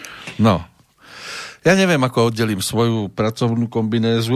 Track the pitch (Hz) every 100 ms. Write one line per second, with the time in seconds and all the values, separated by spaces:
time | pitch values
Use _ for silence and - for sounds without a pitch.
0 | - - - - 107 87 87 _ _ _
1 | - - - - - - 160 190 190 156
2 | 127 120 117 110 113 101 - 110 117 113
3 | 101 - 107 110 120 117 117 117 110 117
4 | 113 113 113